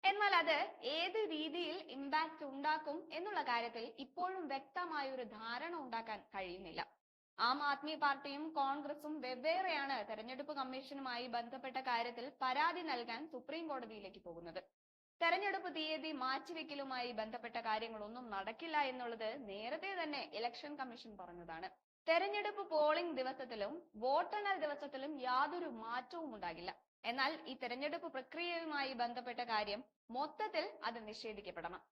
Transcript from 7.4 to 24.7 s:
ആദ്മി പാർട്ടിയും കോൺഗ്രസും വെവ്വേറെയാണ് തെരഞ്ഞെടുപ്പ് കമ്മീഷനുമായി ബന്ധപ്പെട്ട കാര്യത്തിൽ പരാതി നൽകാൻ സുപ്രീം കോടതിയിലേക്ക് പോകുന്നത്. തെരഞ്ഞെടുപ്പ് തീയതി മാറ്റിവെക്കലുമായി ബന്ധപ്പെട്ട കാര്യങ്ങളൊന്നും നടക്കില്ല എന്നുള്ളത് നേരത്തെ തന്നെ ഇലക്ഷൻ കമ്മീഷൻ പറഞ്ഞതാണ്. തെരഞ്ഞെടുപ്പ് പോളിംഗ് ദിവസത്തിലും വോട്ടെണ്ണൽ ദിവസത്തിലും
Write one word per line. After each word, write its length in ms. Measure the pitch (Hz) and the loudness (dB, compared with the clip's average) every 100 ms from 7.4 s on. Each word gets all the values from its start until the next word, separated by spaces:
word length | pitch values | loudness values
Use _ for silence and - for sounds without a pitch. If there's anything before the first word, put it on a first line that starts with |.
| 233 277 | 4 6
ആദ്മി 320 | 294 277 294 | 4 2 0
പാർട്ടിയും 600 | 311 294 277 277 277 320 | 4 4 4 0 -4 -2
കോൺഗ്രസും 680 | 311 269 285 285 302 302 302 | 2 2 2 -2 -4 -4 -4
വെവ്വേറെയാണ് 880 | 254 254 294 349 381 311 277 262 208 | -2 0 2 4 4 2 2 0 -2
തെരഞ്ഞെടുപ്പ് 440 | 214 226 254 277 | -6 -6 -6 -4
കമ്മീഷനുമായി 760 | 285 254 262 269 277 262 240 247 | -2 -2 -4 -6 -6 -4 -2 -2
ബന്ധപ്പെട്ട 500 | 240 233 262 262 262 | -2 -2 -4 -4 -2
കാര്യത്തിൽ 560 | 262 233 233 233 254 - | 2 2 2 -2 -8 0
പരാതി 380 | 262 254 320 349 | 2 6 4 4
നൽകാൻ 480 | 320 247 233 226 320 | 0 -2 -2 -4 -6
സുപ്രീം 400 | 247 240 311 330 | -8 -4 -4 -2
കോടതിയിലേക്ക് 540 | 269 226 220 196 202 | -4 -6 -10 -12 -12
പോകുന്നത്. 400 | 180 165 170 170 - _ _ _ _ _ | -10 -10 -6 -8 -10 _ _ _ _ _
തെരഞ്ഞെടുപ്പ് 540 | 330 359 403 381 349 320 | 4 6 4 0 -2 -2
തീയതി 360 | 311 311 311 | 0 0 -2
മാറ്റിവെക്കലുമായി 1000 | 294 254 269 - 330 311 285 269 254 247 | -2 0 0 -2 -6 -6 -6 -4 -2 -2
ബന്ധപ്പെട്ട 440 | 220 220 240 233 233 | -2 -4 -4 -4 -2
കാര്യങ്ങളൊന്നും 720 | 226 214 226 220 208 240 247 | 2 0 0 -4 -8 -8 -4
നടക്കില്ല 480 | 196 196 226 330 302 | -4 -2 -4 2 4
എന്നുള്ളത് 720 | 277 254 240 226 220 269 220 | 4 0 -4 -2 -2 -4 -6
നേരത്തെ 540 | 196 220 320 381 381 | -6 -4 -2 -2 0
തന്നെ 280 | 320 285 208 | 0 -2 -4
ഇലക്ഷൻ 420 | 196 233 233 294 285 | -2 -2 -4 -10 -6
കമ്മീഷൻ 400 | 262 233 226 202 | -6 -8 -14 -12
പറഞ്ഞതാണ്. 540 | 175 175 170 160 180 - _ _ - | -10 -10 -8 -6 -8 -10 _ _ 6
തെരഞ്ഞെടുപ്പ് 640 | 339 392 415 415 415 392 | 6 6 2 0 -2 2
പോളിംഗ് 460 | 311 302 311 349 269 | 6 8 8 4 0
ദിവസത്തിലും 680 | 262 269 254 226 202 320 - 214 | 0 -2 -6 -2 -2 -4 -10 -2
വോട്ടെണ്ണൽ 600 | 240 294 349 415 403 381 | 4 6 4 0 2 2
ദിവസത്തിലും 640 | 302 | 2